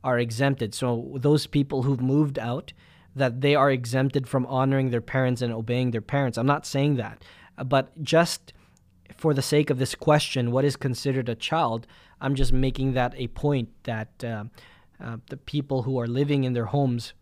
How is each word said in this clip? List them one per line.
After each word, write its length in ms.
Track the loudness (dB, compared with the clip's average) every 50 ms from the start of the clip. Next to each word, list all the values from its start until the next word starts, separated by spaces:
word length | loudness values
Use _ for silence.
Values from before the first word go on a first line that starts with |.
| 0
are 160 | 0 0 0
exempted. 560 | 0 0 0 0 2 2 2 0 -2 -6 -4
So 420 | -4 -2 0 0 -2 -4 -6 -8 0
those 260 | 4 4 4 4 2
people 380 | 0 0 0 0 0 0 -2 0
who've 160 | 0 0 0
moved 380 | 2 2 4 2 2 2 0 -4
out, 340 | -4 -4 -4 -6 -6 -12 -20 -20 -20 -20 -20 -20 _ -18 -4
that 240 | -2 0 0 0 0
they 140 | 2 2 4
are 160 | 4 4 4
exempted 560 | 4 2 -2 -2 0 2 2 2 2 0 -2
from 180 | 0 -2 -2 0
honoring 440 | 0 0 0 2 2 2 2 2 2
their 100 | 0 -2
parents 400 | -4 -2 -2 0 2 2 0 0
and 120 | -2 -4 -4
obeying 400 | -4 -4 -2 0 0 0 0 0
their 80 | -2
parents. 360 | -4 -2 -2 0 0 0 -2
I'm 100 | 0 2
not 200 | 2 2 0 -2
saying 300 | -4 -2 0 2 2 2
that. 260 | 0 -2 -6 -10 -16 -20 -20 -20 -20 -20 -20 _
Uh, 80 | -10 -4
but 380 | 0 2 2 0 0 _ -12 -4
just 500 | 2 4 4 4 4 0 -10 _ -20 -20 -20 _ _ _ _ _ _ _ _ _ -20 -18
for 160 | -2 0 2 2
the 100 | 2 0
sake 280 | 2 2 2 2 2
of 80 | 0 0
this 160 | 0 -4 -4
question, 560 | -4 2 4 4 4 4 0 -2 -2 0 0
what 140 | 2 2 2
is 120 | 0 0
considered 520 | -2 -4 -4 -4 -2 -4 -2 -2 -2 -2 -4
a 80 | -6
child, 500 | -6 -4 -4 -2 0 0 0 -2 -4 -8 _ -20 -20 -20 -20 _ _
I'm 140 | -4 -2 2
just 180 | 2 4 6 6
making 400 | 4 4 2 0 0 -2 0 0
that 200 | 0 0 -2 -2
a 120 | -6 -8 -8
point 400 | -8 -2 0 0 0 0 -2 -4 -10 -14 _
that, 400 | -8 -6 -6 -8 -10 _ _ -8
uh, 200 | -8 -6 -8 -8 -12 _ -20 -20 -20 -20 -20 _ _ _ _
uh, 180 | -14 -12 -12 -12 -12 -14
the 60 | -16
people 460 | -14 _ -6 -6 -6 -4 -2 -4 -4 -2
who 160 | -2 -2 -2
are 100 | -2 -2
living 360 | 0 -2 0 0 2 0 0
in 100 | 0 -2
their 120 | -2 -2
homes 460 | -2 0 0 2 2 0 -2 -6 -10 -16 -20